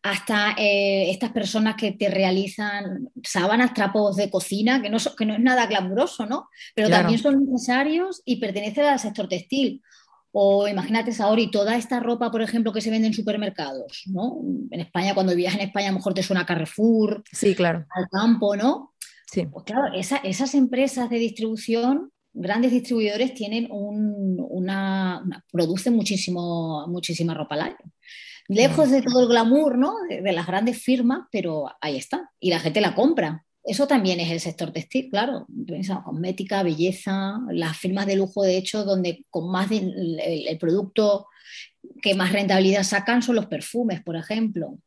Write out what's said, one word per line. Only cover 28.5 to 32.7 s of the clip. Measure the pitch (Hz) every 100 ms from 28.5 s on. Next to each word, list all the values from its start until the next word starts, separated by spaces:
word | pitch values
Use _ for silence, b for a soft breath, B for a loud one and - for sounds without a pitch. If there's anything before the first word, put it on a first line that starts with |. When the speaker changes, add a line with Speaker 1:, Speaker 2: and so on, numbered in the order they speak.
| 196 262 262 285
Speaker 2:
Ujú. | 269
Speaker 1:
de |
todo | 254 254
el | 240
glamour, | 233 226 277 302 240
¿no? | 294 453 359
De, | -
de | 190
las | 170 170
grandes | 190 226 233
firmas, | - 254 240 262 -
pero | 208 175 156 139 -
ahí | 151 254
está. | - 311 349 _
Y | 180
la | 165
gente | 160